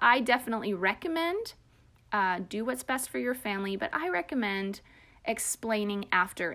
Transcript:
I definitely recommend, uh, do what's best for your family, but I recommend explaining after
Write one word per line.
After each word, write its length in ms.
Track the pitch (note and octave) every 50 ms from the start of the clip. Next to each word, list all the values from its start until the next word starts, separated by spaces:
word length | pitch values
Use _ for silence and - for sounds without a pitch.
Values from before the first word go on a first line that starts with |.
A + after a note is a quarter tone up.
I 180 | - A#3+ B3 C4+
definitely 560 | A#3 B3 A#3+ B3 B3 A#3 A3+ G#3+ - G3+ G3+
recommend, 800 | F3 F#3 F#3+ G#3+ - - E4+ D#4+ E4 E4 E4+ F4+ G#4 A#4 - - - - - _ - - - _ _ _ - -
uh, 280 | G#3 G3 G#3+ G#3 G3+
do 240 | F#3+ - - G#3 A3+
what's 180 | B3 B3+ B3+ -
best 260 | - C4 C4 - -
for 100 | - B3+
your 160 | B3 B3 B3+
family, 420 | B3+ - G#3+ G3+ G3 G3 G3 G3
but 180 | G3 - - -
I 140 | - D#4+ F4+
recommend 720 | F4+ F4 E4+ - D4+ C4 A3 G3+ G3 G3 G3 G3 G3+ - - - - - - - - - -
explaining 840 | - A3 - - - - - - A3+ A3 G#3+ G#3 G#3 G3+ G3+ G3 -
after 400 | - F#3 F3+ F#3+ - - F3+ E3